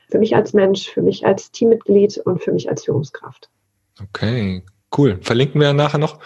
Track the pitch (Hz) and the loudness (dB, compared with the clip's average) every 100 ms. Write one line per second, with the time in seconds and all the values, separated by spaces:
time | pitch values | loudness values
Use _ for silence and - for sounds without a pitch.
0 | _ - 220 214 214 208 190 190 - - | _ 0 2 2 2 2 2 0 -4 -2
1 | 175 190 - 190 - - 233 220 - 202 | -2 0 -2 -2 -4 -2 2 2 4 4
2 | 202 - - 180 - 180 - - - 120 | 4 0 -4 -4 -2 -4 -4 -6 -4 -4
3 | 156 - - - - _ _ _ _ _ | -4 -10 -20 -20 -20 _ _ _ _ _
4 | 98 - 101 123 98 92 - _ _ - | -18 -6 -4 -2 -4 -6 -12 _ _ 0
5 | 139 92 - - 147 151 147 143 147 151 | 2 0 -2 0 0 2 2 2 0 0
6 | 151 - | -4 -6